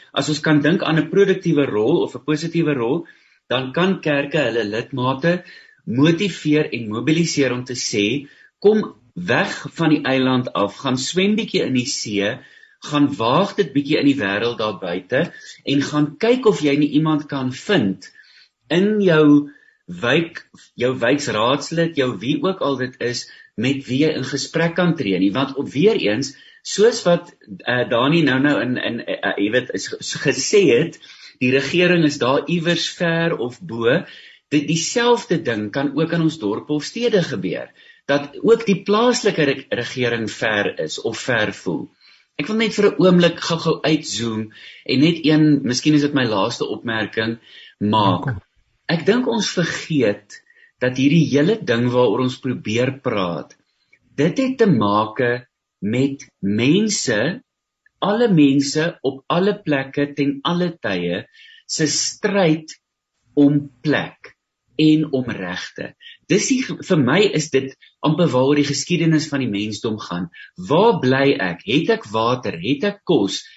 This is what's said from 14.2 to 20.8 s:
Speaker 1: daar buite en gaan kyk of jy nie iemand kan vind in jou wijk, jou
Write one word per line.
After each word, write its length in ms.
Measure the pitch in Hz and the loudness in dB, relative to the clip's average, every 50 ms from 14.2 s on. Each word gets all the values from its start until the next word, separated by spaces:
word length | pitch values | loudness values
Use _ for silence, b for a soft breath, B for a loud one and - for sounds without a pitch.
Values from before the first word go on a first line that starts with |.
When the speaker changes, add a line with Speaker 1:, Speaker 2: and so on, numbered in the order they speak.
| 101 98 101 104 113 120 117 110 | 0 0 0 0 -2 -2 -2 -2
Speaker 1:
daar 220 | 110 107 101 85 | -4 -4 -4 -6
buite 520 | 95 87 87 92 - - 123 139 175 165 B B B B B B B | -6 -6 -6 -6 -4 -2 -2 -2 -2 -2 B B B B B B B
en 160 | - 139 143 | -2 0 0
gaan 360 | 135 127 147 147 151 147 - - | 0 0 0 0 0 -2 -2 -2
kyk 280 | 220 233 254 254 - | 2 2 2 4 4
of 160 | 214 190 - | 2 2 2
jy 140 | 147 143 139 147 | 2 0 2 2
nie 120 | 151 147 | 2 2
iemand 380 | - 151 156 156 156 147 147 - | 2 2 2 2 0 -2 -2 -4
kan 240 | 143 135 127 127 | -6 -6 -4 -6
vind 600 | 127 - - - 202 160 107 95 95 - - - b b b b b b b b b _ _ _ | -6 -8 -4 0 0 2 2 0 -2 -4 -10 -18 b b b b b b b b b _ _ _
in 320 | 151 175 202 208 214 208 | 0 0 2 2 2 2
jou 500 | 196 180 160 156 156 147 147 147 147 B B B B B B B B | 2 4 4 6 6 8 6 6 4 B B B B B B B B
wijk, 640 | - 90 87 117 120 139 170 165 - - - - _ - - - _ _ | -16 -10 -6 -2 0 0 0 0 -2 -8 -16 -20 _ -20 -20 -20 _ _
jou 220 | - | -2